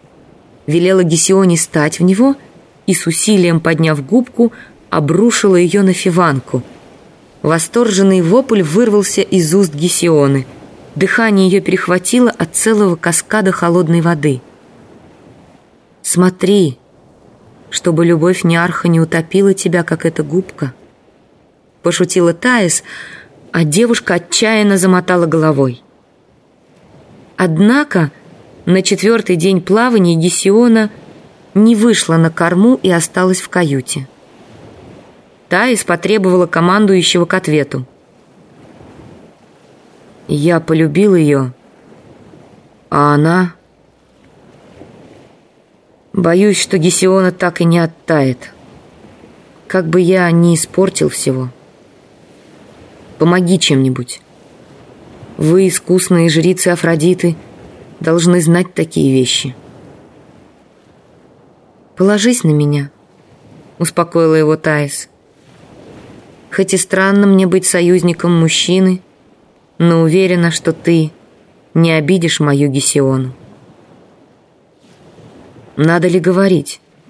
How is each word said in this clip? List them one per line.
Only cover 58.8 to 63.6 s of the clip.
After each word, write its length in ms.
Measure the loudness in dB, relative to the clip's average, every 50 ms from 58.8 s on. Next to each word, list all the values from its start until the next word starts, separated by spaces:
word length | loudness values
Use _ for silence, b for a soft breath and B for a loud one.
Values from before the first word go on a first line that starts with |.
| -6 -4 -2 -2 0 2 2
вещи". 420 | 0 0 0 -2 -6 -6 -8 -12 -16 -20 -20 -20 -20 -20 -20 -20 -20 -20 -20 _ -20 -20 -20 _ _ -20 _ _ _ _ _ _ _ _ _ _ _ _ _ _ _ _ _ _ _ _ _ _ _ _ _ _ _ _ _ _
"Положись 460 | -2 0 0 2 2 0 0 0 0 0
на 80 | 0
меня", 400 | 0 2 0 0 -2 -2 -4 -8 -12 _ _ _ _ _ _ _ -20 _ _ -20 -20 -20